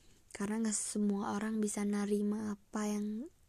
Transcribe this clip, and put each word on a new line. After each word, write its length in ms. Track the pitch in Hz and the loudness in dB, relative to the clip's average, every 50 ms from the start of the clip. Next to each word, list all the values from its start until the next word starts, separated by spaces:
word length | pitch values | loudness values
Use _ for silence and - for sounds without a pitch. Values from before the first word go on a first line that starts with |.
| - - - - - - | -20 -20 -20 -20 -20 -12
Karena 320 | - - 202 202 214 226 226 | -6 -4 -2 0 0 2 2
nggak 140 | 220 208 | 2 0
semua 580 | - - - - 208 208 202 202 196 214 226 208 | 0 -2 -2 0 2 2 2 2 2 0 0 0
orang 240 | 202 220 220 220 220 | 0 0 0 0 0
bisa 240 | 214 208 - 208 202 | 0 0 0 0 0
nerima 720 | 202 208 202 202 202 208 208 208 208 208 220 214 214 202 | 0 0 0 2 2 2 2 2 2 0 0 -2 -4 -6
apa 320 | - - _ - 214 214 | -6 -8 _ -4 -2 -2
yang 400 | 208 208 208 208 208 214 220 285 359 - - - | 0 0 -2 -2 -2 -4 -6 -6 -10 -12 -20 -20